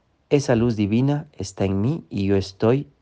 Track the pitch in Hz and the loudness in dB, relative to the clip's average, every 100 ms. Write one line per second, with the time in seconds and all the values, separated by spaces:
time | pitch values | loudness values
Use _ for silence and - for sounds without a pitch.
0 | _ _ _ 143 139 117 120 107 101 113 | _ _ _ 0 2 2 2 0 0 2
1 | 139 147 165 - 95 - 95 98 113 165 | 0 -2 -6 -12 -14 -4 -2 0 -2 -4
2 | - 104 98 98 95 - 113 135 - _ | -6 -4 0 0 -2 -2 0 0 -2 _